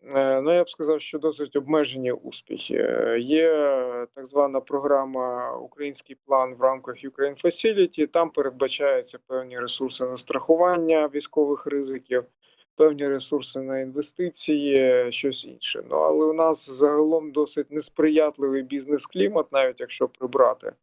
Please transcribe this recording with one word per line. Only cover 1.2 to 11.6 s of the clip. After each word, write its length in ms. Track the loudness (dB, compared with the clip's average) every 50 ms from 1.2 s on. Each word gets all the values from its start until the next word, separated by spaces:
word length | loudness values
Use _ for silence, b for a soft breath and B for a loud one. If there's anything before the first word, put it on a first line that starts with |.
| -2 -2 -2 -2 -10 -4 -4
обмежені 560 | -6 -2 0 0 0 0 0 -4 -6 -4 -4
успіхи. 640 | -4 -4 -8 -16 -16 -16 _ _ -12 -12 -8 -4 -2
Е, 420 | 0 0 0 0 0 0 0 0 -2
є 300 | 0 2 2 4 4 4 2 2 2 0 0 0 -2 -4 -6 -8 -10 -12 _
так 120 | -20 -20
звана 340 | -2 0 0 2 2 0 -4
програма 960 | -4 -2 -4 -2 2 2 2 2 2 -2 -6 -6 -4 -4 -4 -6 -6 -6 -8
"Український 600 | -10 -12 -14 _ -10 -10 -10 -10 -14 _ _ -20 _ _
план" 280 | 0 2 2 2 0 0
в 60 | 0
рамках 440 | 2 2 2 0 -6 -12 -12 -10 -12
Ukraine 400 | -14 _ -2 -2 -2 -2 0 0
Facility. 640 | 0 0 2 0 2 4 4 2 2 2 -2 -2
Там 240 | 0 2 0 0 0
передбачаються 880 | _ -2 -2 -2 -2 -2 -2 -2 -2 -2 0 0 0 0 -2 -6 -18 -20 _
певні 320 | _ -8 -8 -8 -8 -8 -8
ресурси 460 | -6 -6 -4 -6 -6 -6 -4 -6 -6
на 120 | -6 -6
страхування 960 | -10 -8 -6 -6 -6 2 2 4 6 6 4 4 2 2 2 2 2 2 0 -4
військових 520 | -6 -8 -2 0 0 2 2 0 -4